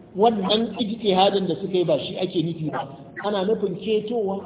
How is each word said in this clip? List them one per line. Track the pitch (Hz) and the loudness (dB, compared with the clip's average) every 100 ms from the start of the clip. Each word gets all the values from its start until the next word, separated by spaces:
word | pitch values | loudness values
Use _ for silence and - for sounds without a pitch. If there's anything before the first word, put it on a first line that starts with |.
| - 185 | -8 2
wannan | 226 214 190 214 226 - | 4 4 2 2 0 -2
ijtihadin | 220 226 214 180 196 196 185 | -4 -2 2 6 6 4 0
da | 156 | -2
suka | 190 180 | -2 0
yi | |
ba | 170 156 | 2 0
shi | 175 185 | -2 -4
ake | 185 185 | -4 -2
nufi | 160 165 156 | -2 -2 -6
ba. | - - - - - 196 | -6 -8 -12 -16 -8 -4
Ana | 208 185 | -2 0
nufin | 220 196 170 | 0 -2 -4
ketowar | 190 214 208 240 196 196 | -2 0 0 -2 -2 -4